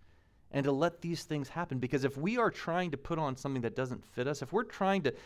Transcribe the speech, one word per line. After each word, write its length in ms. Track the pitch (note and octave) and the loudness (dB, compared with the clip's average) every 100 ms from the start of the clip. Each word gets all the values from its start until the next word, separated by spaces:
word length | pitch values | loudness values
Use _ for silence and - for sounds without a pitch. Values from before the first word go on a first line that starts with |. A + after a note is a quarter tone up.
| - - _ _ - | -20 -20 _ _ -6
and 120 | C#3 C#3 | 0 2
to 60 | |
let 300 | C#3 E3+ E3+ | 4 2 0
these 220 | E3+ E3 | -4 -4
things 260 | - D3+ C3+ | -2 -4 -4
happen, 300 | E3+ F3 C3 | -4 -4 -2
because 240 | B2 D3 | 0 2
if 120 | C3 C3+ | 0 0
we 220 | E3+ B3 | 0 4
are 140 | A3 | 2
trying 400 | - - E3+ F3+ | 2 -2 0 0
to 60 | C#3 | -4
put 200 | - E3 | -4 -2
on 180 | D3 C3 | 0 -2
something 280 | C#3+ C3 | -2 0
that 120 | A#2 A2+ | 0 0
doesn't 300 | C3 A2+ - | -2 -2 -8
fit 220 | - B2+ | -2 -2
us, 160 | D3 | -2
if 100 | D#3 | 0
we're 100 | F#3+ | 0
trying 380 | A3+ - F#3+ G3 | 0 0 2 4
to, 120 | C#3 - | 2 0